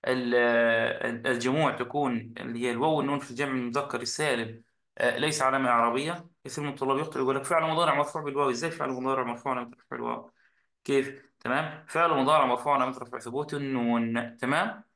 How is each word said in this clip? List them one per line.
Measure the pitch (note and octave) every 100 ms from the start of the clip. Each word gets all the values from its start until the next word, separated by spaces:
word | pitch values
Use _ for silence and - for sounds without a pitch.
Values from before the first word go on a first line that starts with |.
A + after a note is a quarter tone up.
| -
ال-، | B2+ A#2+
ال-، | B2 A#2+ A#2 A#2 A2+ A#2 - A#2+ A#2 A#2+
الجموع | A#2+ B2 C#3+ D3 -
تكون | B2 D3 C#3+ A#2 A2 A#2
اللي | B2+ A#2
هي | B2
الواو | A#2 D3+ D3+
والنون | C3+ C#3+
في | C#3
الجمع | B2 C#3
المذكر | C3 B2 A#2+ C#3+ A#2+
السالم، | A#2+ - D3+ A#2+ A2 A2+ _ _ _ -
آه، | B2+ A#2+
ليس | D3+ D3+
علامة | C3 C3+ B2+
إعرابية. | A#2+ A#2 B2 D3+ E3+ - _
كثير | - -
من | D3
الطلاب | C#3 C3+ C3+
يخطئ | D#3 C3+
يقول | C3 C3+
لك: |
"فعل | C3+ E3+
مضارع | D#3+ D#3 E3+
مرفوع | C#3+ D3 E3
بالواو". | D3 C#3 C#3
إزاي | A#2+ E3
فعل | D#3 C#3
مضارع | B2+ C3 C3
مرفوع | B2 A#2+ C#3
علامة | B2+ A#2+
رفعه | - _
بالواو؟ | B2+ A#2+ A#2 - _ _ _ _ _
كيف؟ | - C#3 C3+ - - _
تمام؟ | A#2+ C3 D#3 - -
فعل | D#3+ E3+
مضارع | D3 C3 D3+ C3
مرفوع | A#2+ D3
علامة | C#3 C3 C3
رفعه | A#2+ B2
ثبوت | A#2+ B2+ D3
النون. | C#3+ C#3 C3 A#2 A#2 A#2 A#2 A#2+ -
تمام؟ | B2+ D3+ G#3 - -